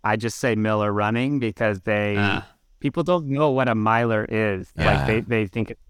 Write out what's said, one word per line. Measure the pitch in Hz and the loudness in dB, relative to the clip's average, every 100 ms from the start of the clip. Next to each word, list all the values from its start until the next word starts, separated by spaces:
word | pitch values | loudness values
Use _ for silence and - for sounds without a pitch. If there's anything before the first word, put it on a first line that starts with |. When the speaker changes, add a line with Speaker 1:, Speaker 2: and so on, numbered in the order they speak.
Speaker 1:
I | - 110 | 0 -2
just | 113 - | -2 -2
say | 131 | 0
Miller | 110 107 107 104 | 0 2 2 0
Running | 104 104 117 131 143 | 0 0 0 0 0
because | 117 - 110 98 | -2 -2 -2 -2
they, | - 104 104 101 | -2 0 0 0
Speaker 2:
Ah. | 101 95 - _ _ _ | 0 -2 -8 _ _ _
Speaker 1:
people | 143 170 | -4 -2
don't | 165 180 147 | 0 0 0
know | 139 151 | 0 2
what | 131 127 | 2 2
a | |
miler | 110 110 113 117 110 107 | 2 2 2 2 0 0
is. | 107 107 98 92 - | 0 0 -2 -8 -2
Speaker 3:
Yeah. | |
Speaker 1:
Like, | 107 - 67 | 2 2 2
they, | 110 | 0
they | 110 117 101 | 0 -2 0
think | 117 107 | -4 -6
it's | - - | -8 -18